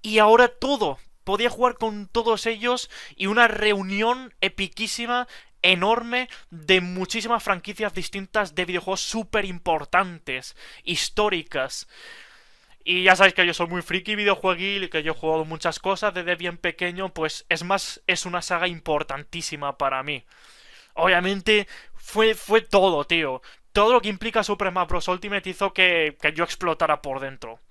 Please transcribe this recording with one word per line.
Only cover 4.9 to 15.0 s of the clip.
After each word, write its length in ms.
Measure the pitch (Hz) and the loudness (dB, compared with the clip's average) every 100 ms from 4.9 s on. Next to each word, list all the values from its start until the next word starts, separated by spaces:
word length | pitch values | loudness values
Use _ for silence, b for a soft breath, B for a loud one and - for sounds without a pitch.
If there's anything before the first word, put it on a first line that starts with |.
| - 233 247 247 B B _ | -6 -2 -4 -4 B B _
enorme, 680 | 180 185 190 226 233 247 254 B B | 2 4 4 2 0 -4 -4 B B
de 320 | 170 151 185 | -16 2 2
muchísimas 640 | 180 180 185 226 226 233 | 2 -4 -4 -4 -2 -2
franquicias 500 | - 185 202 208 214 | 0 -4 -4 -4 -4
distintas 600 | 196 - 202 190 220 196 151 | -4 -6 -8 -4 -2 -2 -4
de 100 | 175 | -2
videojuegos 360 | 175 170 185 | -4 -2 -4
súper 440 | - 226 208 220 196 | -4 -6 -2 -2 -2
importantes, 1120 | 180 - 160 147 180 190 170 - 131 - - B B | -4 0 0 2 0 0 -6 -8 -8 -10 -18 B B
históricas. 1040 | - 170 - - 208 185 - 143 131 - - B B B B B B B B B - | -6 -4 -2 0 0 0 -4 -4 -4 -6 -14 B B B B B B B B B -2
Y 140 | 180 | 2
ya 140 | 185 185 | 6 8
sabéis 160 | 190 | 6
que 120 | 175 175 | 6 0
yo 80 | |
soy 140 | 170 170 | 0 -2
muy 140 | 175 | -4
friki 340 | - 180 185 208 | -4 -6 -4 -2
videojueguil 680 | 202 196 190 175 190 202 185 | 0 2 0 0 -2 -4 -4
y 40 | |
que 140 | 160 | -4